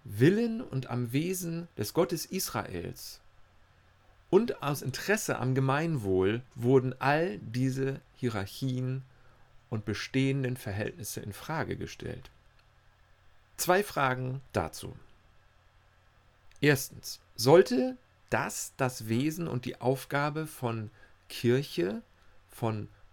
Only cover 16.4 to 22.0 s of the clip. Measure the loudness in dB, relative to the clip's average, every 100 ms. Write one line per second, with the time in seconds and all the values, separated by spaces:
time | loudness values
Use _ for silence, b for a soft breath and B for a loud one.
16.4 | -20 0 4 4 2 -10 -12 -14 -12 0
17.4 | 8 8 8 4 0 -4 -16 _ -2 -2
18.4 | 0 -6 -8 -2 -2 -2 -2 0 0 -2
19.4 | -4 -6 -6 -4 -2 -2 -2 -2 0 -4
20.4 | -8 -4 -4 -4 -8 b b b -14 0
21.4 | 2 4 2 -2 -2 -2